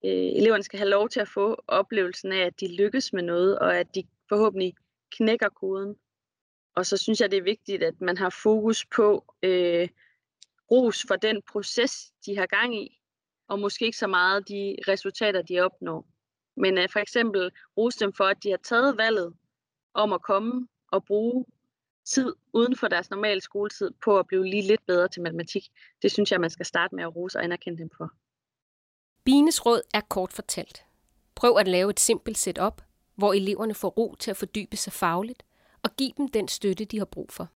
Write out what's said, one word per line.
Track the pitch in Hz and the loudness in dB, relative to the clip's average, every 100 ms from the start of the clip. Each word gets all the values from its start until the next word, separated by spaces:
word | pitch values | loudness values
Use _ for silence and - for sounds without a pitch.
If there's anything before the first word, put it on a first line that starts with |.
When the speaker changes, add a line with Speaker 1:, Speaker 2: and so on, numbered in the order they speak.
Speaker 1:
Øh, | 190 185 185 - | -2 -2 0 4
eleverne | 214 214 | 4 4
skal | 196 202 | -2 -4
have | 202 | 2
lov | 202 220 | 2 2
til | 254 | -2
at | 202 | -4
få | - 202 226 - | -2 -2 -2 -2
oplevelsen | 180 208 220 180 180 190 | 0 0 0 -2 -4 -4
af, | 190 | -2
at | 180 - | -2 -2
de | 185 175 | -8 0
lykkes | 208 262 - | 0 0 -2
med | 190 | -4
noget, | 175 170 185 196 | -2 2 2 2
og | 180 175 | 2 2
at | 175 | -2
de | 190 - _ _ | -6 -10 _ _
forhåbentlig | 208 214 190 185 - _ _ _ - | 2 2 2 -4 -6 _ _ _ 0
knækker | 220 226 208 | 2 2 0
koden. | _ 190 190 196 208 _ _ _ _ _ _ _ | _ -4 -4 -6 -10 _ _ _ _ _ _ _
Og | - 185 | -4 -2
så | 196 | -2
synes | - 214 | 0 0
jeg, | 202 | 2
det | 196 | 0
er | |
vigtigt, | 180 220 - 196 | -2 -4 -6 -2
at | 165 - | -2 -2
man | 180 175 | -4 -2
har | 185 - | -2 0
fokus | 214 220 214 220 - - | 2 2 2 -2 -2 2
på, | 208 202 _ _ | 4 4 _ _
øh, | 185 185 175 170 175 _ _ _ _ _ _ _ _ | 0 2 2 0 -2 _ _ _ _ _ _ _ _
ros | 247 240 202 - | 4 4 0 -4
for | 190 | -2
den | 220 220 - | 0 -2 -4
proces, | 208 196 - 247 - - _ - | -8 -4 -2 -2 -2 -18 _ -8
de | 202 | -4
har | 185 | -2
gang | 196 240 220 | 0 0 -4
i, | - _ _ _ _ _ _ | -10 _ _ _ _ _ _
og | 101 | -4
måske | 202 - | -4 -2
ikke | 233 - | -4 -2
så | 190 | -2
meget | 190 180 196 196 | 2 4 2 -2
de | 202 202 190 - | -6 -6 -4 -2
resultater, | 196 196 - 214 190 | -2 -2 -2 0 0
de | 170 180 | -2 0
opnår. | 180 _ 175 160 - _ _ _ _ - | 0 _ -10 -10 -12 _ _ _ _ -2
Men, | 190 185 | 0 2
øh, | 185 | 0
for | 214 | -2
eksempel | 202 247 233 196 185 - - - | -2 0 0 0 -4 -8 -8 0
rose | 233 - | 0 0
dem | 202 | -4
for, | - | 0
at | 190 202 | 0 0
de | 202 | -2
har | 185 | -4
taget | - 233 269 226 | 0 2 2 2
valget | 226 214 175 170 _ _ _ _ _ | 0 0 -2 -10 _ _ _ _ _
om | - 214 | -2 0
at | 180 | 0
komme | - 196 220 247 247 _ _ | 0 -2 0 -6 -8 _ _
og | 196 | -4
bruge | - 202 233 247 247 _ _ _ _ _ | 0 0 2 -2 -4 _ _ _ _ _
tid | - - 254 - _ | -4 -2 -2 -6 _
uden | 226 247 254 | 0 2 2
for | 220 | 0
deres | 180 185 | -2 -4
normale | 196 214 196 | -4 0 -2
skoletid | - 202 208 - 190 - | -4 -6 -6 -4 -8 -2
på | - 202 | 4 4
at | 180 | 4
blive | 185 190 | 0 0
lige | 202 | 0
lidt | 196 220 - | 2 0 4
bedre | 180 180 | 2 2
til | - | -2
matematik. | 170 165 165 196 - _ - _ | -6 -6 -6 -6 -8 _ -20 _
Det | 202 | 0
synes | - 202 | 2 2
jeg, | 185 | 2
man | 170 | 0
skal | - 180 | -4 -4
starte | 175 175 | -2 -2
med | - | -4
at | 170 170 | -10 -8
rose | 180 - | -8 -4
og | |
anerkende | 170 175 - 165 | -4 -6 -8 -10
dem | 165 _ | -12 _
for. | 165 _ _ _ _ _ _ _ _ _ _ _ | -14 _ _ _ _ _ _ _ _ _ _ _
Speaker 2:
Bines | - 277 302 311 240 | 4 6 6 4 2
råd | 233 - | 2 2
er | 208 | -4
kort | - - 185 | -2 -4 -4
fortalt: | - - - - - _ _ _ _ _ | -8 -8 -8 -10 -16 _ _ _ _ _
prøv | - 240 226 | 2 4 6
at | 190 | 4
lave | 180 196 | 2 2
et | 202 | 0
simpelt | - 226 - 220 | 2 0 -2 -4
setup, | - 170 196 - - _ _ - | -4 -2 -4 -4 -20 _ _ 0
hvor | 208 | 2
eleverne | 196 190 202 220 | 2 0 -2 -4
får | 208 185 | -4 -4
ro | - 233 - | -2 -2 -4
til | - | -8
at | 190 | -6
fordybe | 196 - - 208 | -6 -8 -8 -8
sig | - | -8
fagligt, | - 175 170 220 254 - _ _ _ | -2 0 0 -4 -10 -20 _ _ _
og | - - | -4 -2
giv | 269 - | -6 -2
dem | 277 | -2
den | 220 196 | -2 -2
støtte, | - 202 185 | -2 -2 -2
de | 214 214 | -6 -6
har | |
brug | 190 - - | -6 -8 -14
for. | - 170 | -12 -14